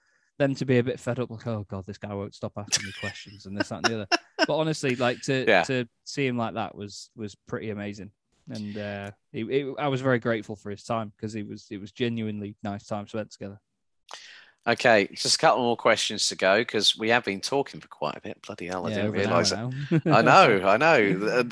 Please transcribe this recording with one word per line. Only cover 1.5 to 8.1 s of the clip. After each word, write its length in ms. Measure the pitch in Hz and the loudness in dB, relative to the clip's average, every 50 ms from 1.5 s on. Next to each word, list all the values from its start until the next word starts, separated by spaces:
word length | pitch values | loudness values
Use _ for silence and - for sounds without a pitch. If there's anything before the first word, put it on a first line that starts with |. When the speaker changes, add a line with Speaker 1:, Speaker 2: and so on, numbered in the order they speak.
| 117 107 101 - | -6 -6 -6 -6
Speaker 1:
God, 160 | - 95 92 | -8 -10 -8
this 120 | - 101 - | -10 -12 -12
guy 160 | - 104 104 | -10 -8 -6
won't 220 | 101 98 107 - | -6 -6 -8 -10
stop 160 | - - 104 - - | -10 -10 -10 -8 -8
asking 280 | 104 104 - - 104 98 | -8 -4 -4 -4 -4 -6
me 40 | 95 - | -12 -8
questions," 460 | - 101 98 - - 101 101 101 - | -8 -8 -8 -10 -16 -18 -20 -18 -16
and 120 | 98 98 104 | -10 -6 -6
this, 120 | - - | -6 -6
that, 60 | - 80 | -4 -2
and 80 | - | -2
the 80 | - 113 110 | -2 -2 -2
other. 60 | 104 - | -4 -2
Speaker 2:
<laughs> 360 | 359 - - _ _ - 330 - | -2 -2 -2 _ _ -2 -2 0
Speaker 1:
But 100 | 151 151 | 0 0
honestly, 380 | 156 160 156 - - 139 123 | 0 -2 -2 -2 -2 -2 0
like, 260 | 120 131 120 127 123 - | 2 0 0 0 -2 -2
to, 220 | - 135 131 127 113 | -2 -2 0 2 4
Speaker 2:
Yeah. 160 | 110 90 85 | 4 4 4
Speaker 1:
to 240 | - 135 127 123 117 _ _ - | 4 0 -2 -2 -4 _ _ -18
see 240 | - - - 143 131 | -12 -6 -2 -2 -2
him 100 | 123 120 | 0 -2
like 180 | 117 110 87 | -2 -2 -4
that 200 | 110 107 85 - | -6 -6 -8 -8
was, 340 | 69 104 101 - - - - _ | -12 -14 -14 -14 -16 -18 -18 _
was 200 | 127 110 104 - _ _ - | -12 -12 -12 -12 _ _ -10
pretty 220 | - 123 78 110 | -10 -8 -6 -6
amazing. 420 | 104 101 101 104 104 107 92 104 | -8 -6 -8 -10 -10 -12 -14 -18